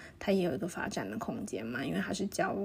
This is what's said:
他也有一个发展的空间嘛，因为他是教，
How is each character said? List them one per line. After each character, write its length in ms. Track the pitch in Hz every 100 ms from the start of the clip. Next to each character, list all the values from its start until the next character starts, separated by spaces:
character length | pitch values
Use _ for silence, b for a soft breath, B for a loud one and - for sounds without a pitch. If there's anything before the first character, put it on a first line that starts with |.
| B B
他 140 | -
也 120 | 196
有 120 | 175 131
一 20 |
个 100 | 180
发 200 | - -
展 220 | - 98
的 80 | 220
空 280 | - 226 208
间 200 | - 226
嘛， 180 | 247
因 100 | 285
为 60 | 190
他 140 | -
是 120 | 202 202
教， 280 | - 190 196